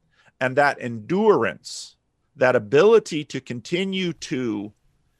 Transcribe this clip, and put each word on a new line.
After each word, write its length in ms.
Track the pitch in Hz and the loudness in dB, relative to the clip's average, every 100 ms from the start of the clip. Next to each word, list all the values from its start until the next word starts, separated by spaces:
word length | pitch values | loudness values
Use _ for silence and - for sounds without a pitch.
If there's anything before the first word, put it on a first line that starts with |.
| _ _ _ - | _ _ _ -6
And 160 | 127 131 | -4 2
that 220 | 143 - | 0 0
endurance, 1160 | 123 113 104 180 220 160 113 - - - - _ _ _ _ - | -8 -10 -4 0 4 4 2 -4 -12 -16 -16 _ _ _ _ 0
that 180 | 127 123 | 2 2
ability 680 | 104 139 208 226 214 156 147 | 2 4 6 6 2 -6 -8
to 140 | 135 | -10
continue 720 | - 123 - 175 196 190 180 | -10 -12 -6 -6 -4 -4 -4
to 600 | - - 139 123 104 104 - _ _ _ | -6 -8 -6 -4 -4 -8 -14 _ _ _